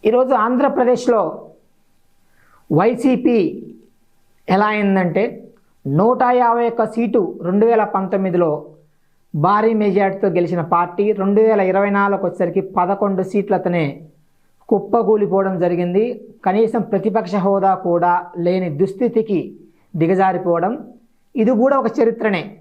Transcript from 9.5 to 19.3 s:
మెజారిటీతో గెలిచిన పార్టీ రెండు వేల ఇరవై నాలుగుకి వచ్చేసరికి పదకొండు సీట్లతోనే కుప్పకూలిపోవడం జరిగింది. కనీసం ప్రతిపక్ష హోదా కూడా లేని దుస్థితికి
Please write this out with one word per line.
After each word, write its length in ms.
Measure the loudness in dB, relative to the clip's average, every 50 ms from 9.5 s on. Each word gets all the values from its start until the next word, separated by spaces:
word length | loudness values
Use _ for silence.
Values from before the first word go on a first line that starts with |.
| 2 2 2 0 0 2 0
మెజారిటీతో 460 | 0 2 2 0 0 -2 -2 -2 0 0
గెలిచిన 260 | 0 0 0 -2 -4 -2 -2 0
పార్టీ 320 | 0 0 -2 -2 -2 0 0 0 0
రెండు 220 | 0 0 2 4 4
వేల 140 | 4 4 2 2 2
ఇరవై 200 | 2 0 0 0 0 0
నాలుగుకి 260 | 0 0 0 -2 -2
వచ్చేసరికి 360 | -4 -2 -2 -4 -2 -2 -4 -4 -2 -2 -2
పదకొండు 440 | 0 0 0 -2 0 -2 0 -2 -4 -2
సీట్లతోనే 540 | -2 -4 -2 0 -2 -2 -2 -2 -2 -2 -2 -2 -6 -10 -18 -20 _ _ _ _ _ _ _ _ _ _ _ -2
కుప్పకూలిపోవడం 840 | 0 0 0 0 -2 0 2 2 2 2 2 0 0 0 0 0 -2 0 0
జరిగింది. 420 | 0 0 0 -2 0 0 0 0 -2 -4 -10 -14 -20 -20 _ -4
కనీసం 360 | -2 2 2 0 2 0 -2 -2 -2
ప్రతిపక్ష 440 | -2 -2 -2 0 -2 -2 -4 -2 -4 -2 0
హోదా 280 | 0 0 2 2 2 0 0 0
కూడా 260 | 0 0 2 2 2 0 0 -2 -8 -8 -4 -2
లేని 220 | 0 0 0 -2 -4 -2 -2
దుస్థితికి 580 | -2 -2 0 -2 -2 0 0 -2 -2 0